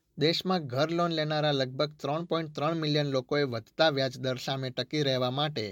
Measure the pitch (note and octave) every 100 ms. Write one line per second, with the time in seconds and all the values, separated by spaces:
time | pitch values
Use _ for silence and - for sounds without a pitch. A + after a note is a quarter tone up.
0 | _ - D3 E3+ F#3 F#3 C#3+ B2 D#3 E3+
1 | E3+ E3 D3+ D#3 D3+ C#3+ C3 C3 D3+ -
2 | C3+ D3+ E3+ E3 D#3+ D3+ D3 E3 D#3 D3
3 | D3 C3+ B2+ D3 C#3+ A#2 - - D#3+ C#3
4 | C3+ C3 C3 B2 - C3+ C3 B2+ B2 D#3
5 | C#3 C3 B2+ C3 D3+ D3 G#2+